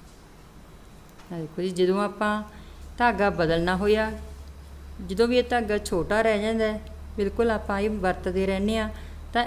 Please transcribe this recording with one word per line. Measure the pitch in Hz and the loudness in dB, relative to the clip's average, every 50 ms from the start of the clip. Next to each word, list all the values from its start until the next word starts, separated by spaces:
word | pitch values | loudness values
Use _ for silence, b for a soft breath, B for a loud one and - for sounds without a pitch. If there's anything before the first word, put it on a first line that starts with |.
| - - - - - - - - - - - - - - - - - - - - - - - - - | -20 -20 -20 -20 -20 -20 -20 -20 -20 -20 -20 -20 -20 -20 -20 -20 -20 -20 -20 -20 -20 -20 -20 -20 -14
ਆਹ | - 175 170 | -10 -8 -8
ਦੇਖੋ | 156 151 - 175 | -8 -6 -6 -4
ਜੀ | 180 190 | -4 -2
ਜਦੋਂ | 180 180 185 180 190 202 | 2 4 4 4 4 2
ਆਪਾਂ | 208 196 196 - 214 208 208 214 214 B B B B B B B B - - | 2 0 0 0 0 0 0 0 -4 B B B B B B B B -14 -2
ਧਾਗਾ | - 240 240 202 185 208 202 | 2 2 4 4 4 2 2
ਬਦਲਣਾ | 170 165 165 156 165 170 170 180 185 | 2 2 2 2 2 2 2 2 0
ਹੋਇਆ, | 180 208 208 214 214 214 220 214 208 - - - - - - - - - - - - - - - - | 2 4 4 4 4 2 0 -4 -8 -10 -14 -14 -16 -16 -16 -18 -18 -18 -18 -18 -16 -16 -16 -14 -12
ਜਦੋਂ | 190 175 196 202 233 | -8 -4 2 2 4
ਵੀ | 240 247 | 6 6
ਇਹ | 247 240 240 | 4 4 4
ਧਾਗਾ | 240 240 220 202 208 208 | 2 0 2 2 0 -2
ਛੋਟਾ | 208 - 202 170 156 156 208 220 | 0 0 0 0 2 2 2 4
ਰਹਿ | 220 226 214 202 | 4 4 4 2
ਜਾਂਦਾ | 208 220 226 226 220 | 2 0 2 2 2
ਹੈ, | 214 214 208 - - - - - - - | 0 0 -4 -8 -10 -12 -14 -14 -10 -4
ਬਿਲਕੁਲ | 220 202 196 - - 233 233 | -2 -2 0 0 2 2 2
ਆਪਾਂ | 214 202 - - 202 196 | 2 0 -2 -2 -2 0
ਇਹ | 202 220 | 0 0
ਵਰਤਦੇ | 214 202 185 185 180 180 - 190 175 190 190 | 0 0 0 0 0 0 -2 -2 0 0 0
ਰਹਿੰਦੇ | 190 190 190 202 214 226 | 2 0 0 0 0 0
ਹਾਂ, | 220 214 214 B B B B B B B - - | 0 -2 -2 B B B B B B B -2 -2
ਤਾਂ | 233 240 | 0 0